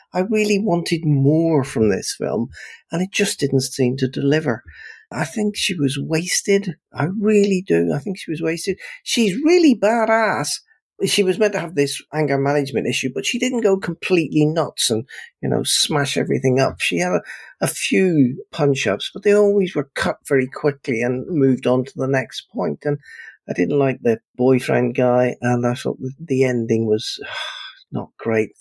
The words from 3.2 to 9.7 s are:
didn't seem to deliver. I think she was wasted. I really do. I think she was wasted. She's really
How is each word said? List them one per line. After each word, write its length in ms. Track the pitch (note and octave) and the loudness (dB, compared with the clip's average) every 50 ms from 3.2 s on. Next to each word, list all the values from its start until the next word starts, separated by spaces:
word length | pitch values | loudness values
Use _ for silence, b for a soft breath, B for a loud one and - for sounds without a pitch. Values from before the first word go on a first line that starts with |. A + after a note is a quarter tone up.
| G#3 G3 - - | -2 -2 -2 -2
didn't 220 | - C#3 C#3 C3+ | -2 0 2 0
seem 360 | C3 - - - C3 B2 B2+ C3 | 0 0 -2 0 0 0 0 0
to 100 | C3 B2+ | -2 -2
deliver. 560 | C3+ D3 C#3 C#3 D3 D#3 E3 D#3+ A2+ G#2 B B B B B B B B B B | -2 -2 0 2 2 2 0 -2 -4 -4 B B B B B B B B B B
I 140 | - A#2+ - | -8 -6 -6
think 300 | - - - G#3 G#3 G#3 | -4 -4 -2 -2 -2 -2
she 200 | - - - F#3+ F3 | -2 -4 -4 -2 -2
was 200 | C#3+ C3+ C#3 C#3+ | -2 -2 -2 -2
wasted. 720 | C#3 D3 D#3+ D#3+ F3 F3+ - - - - G3 G3+ G3+ F#3+ D#3 - _ _ - | -4 -2 -2 -2 -2 -2 -4 -4 0 2 2 2 0 -2 -8 -10 _ _ -4
I 120 | - C3+ | -4 -2
really 580 | E3 F#3+ A3+ G3 G#3+ G#3+ G#3 G3+ G3+ G3 F#3 F#3+ | -2 -2 0 0 2 4 4 4 4 2 0 0
do. 280 | - E3+ E3+ E3+ E3+ D#3 | 2 2 2 2 2 0
I 60 | C#3+ | -2
think 180 | - G#3 F#3 - | -4 -6 -8 -8
she 140 | - - | -8 -8
was 100 | D#3+ D#3 | -8 -4
wasted. 380 | E3 D#3+ E3 E3+ - - F#3 B B B B B B | -4 -4 -4 -4 -4 -6 -6 B B B B B B
She's 320 | - - - A#3 G3+ F3 A#3 D4+ | -4 0 2 2 2 2 2 2
really 320 | D4+ F4 F4+ E4+ D#4 | 4 4 6 6 6